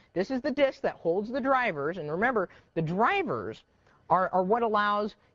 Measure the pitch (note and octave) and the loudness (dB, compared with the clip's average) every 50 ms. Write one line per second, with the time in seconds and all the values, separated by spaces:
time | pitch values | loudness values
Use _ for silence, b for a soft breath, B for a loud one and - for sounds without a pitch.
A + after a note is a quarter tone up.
0 | b b b E3 G3 - C4+ B3+ - D4+ B3+ C#4+ C#4+ C4+ C4+ - - G3 - - | b b b -4 -2 -2 -2 -4 -2 -2 0 2 2 2 2 0 -4 -6 -4 -2
1 | - E3+ E3 G3 G#3+ A3 A#3 C#4 A#3 C4+ C4+ B3+ B3 A3+ E3+ C#3+ C#3 D3+ F3+ F#3+ | -2 0 0 0 -2 -4 -4 -2 0 2 2 2 2 0 -2 -2 -4 -4 -4 -6
2 | D3+ D3 D3+ F3 G#3+ B3+ C4 G#3+ F3+ - B B B B B E3 E3 D3+ F3 F#3+ | -6 -6 -2 0 0 0 2 0 -2 -2 B B B B B -4 -2 -2 0 0
3 | A3+ E4 G4 G4 F#4 A#3 C#3 A2+ F#2 G#2 A2+ - - _ b b b b b b | 2 2 2 0 0 -2 -4 -4 -6 -8 -10 -12 -16 _ b b b b b b
4 | b b D#3+ F3+ F#3 - - F#3 F#3 F3+ A3 A#3+ A#3 A3+ G#3 G#3 G#3 G#3 G#3 G#3 | b b 2 2 2 2 2 2 2 2 2 2 2 2 2 2 2 2 0 0
5 | G#3 G#3+ - _ b b b | -2 -4 -6 _ b b b